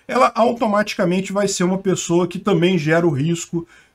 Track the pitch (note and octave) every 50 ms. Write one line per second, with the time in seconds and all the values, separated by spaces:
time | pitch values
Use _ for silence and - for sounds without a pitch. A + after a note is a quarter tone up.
0 | _ - A#3 B3 C4 A3+ - G#3+ A3+ A#3+ A#3 - C4 G#3+ G3+ G#3 G#3 - - -
1 | F#3+ E3+ F3+ F#3+ F#3+ F#3+ F#3+ G3+ G3+ G3 G3 - F3+ F3+ F#3+ F#3+ - F#3+ E3+ -
2 | - - E3+ F3 F3+ F3+ - F3+ - G#3 F#3 D#3+ E3+ F#3 F#3+ E3+ C#3+ D#3 D#3+ E3+
3 | E3+ E3+ D3 B2+ D3 E3 E3+ E3 - - F3 E3 E3 - - - _ _